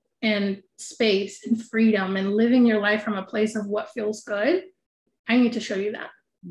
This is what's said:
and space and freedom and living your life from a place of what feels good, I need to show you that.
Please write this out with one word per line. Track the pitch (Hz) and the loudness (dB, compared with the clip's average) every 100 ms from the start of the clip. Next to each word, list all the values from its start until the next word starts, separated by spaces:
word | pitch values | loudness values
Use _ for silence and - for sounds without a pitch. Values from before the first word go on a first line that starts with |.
| _ - | _ -6
and | 214 104 101 - _ _ | -2 0 -2 -4 _ _
space | - - 226 196 196 - - | -16 -2 2 2 0 -10 -4
and | 226 | -4
freedom | - 220 220 208 185 190 | -2 2 4 4 0 -2
and | 196 208 | -2 2
living | 240 254 233 | 4 6 4
your | 214 | 4
life | 202 214 | 2 0
from | 220 | -2
a | 202 | -6
place | 190 214 214 220 | -6 -2 -2 -2
of | 202 | -4
what | 208 - | -6 -6
feels | 233 214 214 | -6 -6 -6
good, | - 202 233 370 - _ _ _ _ _ - | -6 -2 0 0 -2 _ _ _ _ _ 0
I | 247 | 2
need | 240 | 2
to | 240 | 0
show | - 196 | -4 -4
you | 208 | -4
that. | 220 - - _ _ 175 | -6 -12 -18 _ _ -16